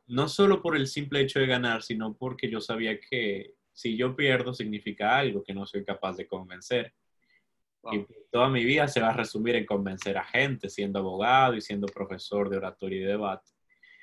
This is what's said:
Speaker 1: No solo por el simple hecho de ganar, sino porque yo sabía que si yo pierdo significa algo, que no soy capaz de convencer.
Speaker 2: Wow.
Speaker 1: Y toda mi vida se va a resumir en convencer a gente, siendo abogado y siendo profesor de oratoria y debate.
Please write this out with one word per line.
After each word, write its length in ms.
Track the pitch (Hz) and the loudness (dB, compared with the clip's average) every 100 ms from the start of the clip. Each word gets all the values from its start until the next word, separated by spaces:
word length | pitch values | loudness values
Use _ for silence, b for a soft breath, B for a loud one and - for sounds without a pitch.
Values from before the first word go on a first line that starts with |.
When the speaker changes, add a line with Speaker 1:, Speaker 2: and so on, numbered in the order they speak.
| - | -4
Speaker 1:
No 200 | 123 147 | -2 0
solo 340 | - 202 180 | 4 6 6
por 140 | 175 151 | 2 0
el 120 | 135 | 0
simple 340 | 151 143 143 | -4 -2 2
hecho 180 | 135 139 | 2 2
de 80 | 131 | 2
ganar, 360 | 123 123 113 | 2 2 -2
sino 320 | - 110 110 107 | -2 -4 -4 -6
porque 340 | 127 123 123 | -8 -4 -4
yo 120 | 110 | -4
sabía 380 | - 113 113 104 | -4 -2 -2 -4
que 540 | - 127 107 98 - - _ | -4 -2 -2 -2 -8 -18 _
si 220 | - 120 110 | -8 -4 0
yo 180 | 127 131 | 0 2
pierdo 380 | 139 127 127 | 2 4 2
significa 640 | 117 107 104 107 98 104 135 | -4 -6 -6 -8 -2 2 4
algo, 260 | 135 101 | 2 -2
que 100 | 101 | -4
no 120 | 98 101 | -8 -6
soy 180 | 101 | -6
capaz 320 | 98 95 95 90 | -6 -4 -4 -6
de 100 | - | -8
convencer. 640 | 95 90 90 - 123 107 _ _ _ _ _ _ _ _ _ | -8 -8 -14 -2 -2 -2 _ _ _ _ _ _ _ _ _
Speaker 2:
Wow. 120 | 113 | -6
Speaker 1:
Y 120 | 104 101 - - | -4 -6 -14 -4
toda 180 | 120 131 | 2 4
mi 140 | 127 | 4
vida 240 | 117 147 143 | 4 4 2
se 140 | 123 | 2
va 80 | 113 | 2
a 40 | |
resumir 420 | 110 110 107 113 117 | 2 -2 -2 0 0
en 100 | 104 | 2
convencer 520 | 101 98 95 101 95 | -2 -2 -4 -4 -4
a 60 | |
gente, 460 | - 123 139 131 98 | 0 0 0 0 -6
siendo 300 | - 101 98 | -4 -4 -2
abogado 560 | 95 95 113 131 131 110 | -2 0 4 6 6 2
y 60 | |
siendo 260 | - 101 101 | -4 -4 -4
profesor 600 | - 98 92 - 101 98 | -6 -8 -8 -4 -2 0
de 80 | 98 | -2
oratoria 440 | 95 - 95 95 | -4 -8 -6 -2
y 20 | |
debate. 480 | 95 104 101 95 _ _ _ b b b | -2 0 -2 -4 _ _ _ b b b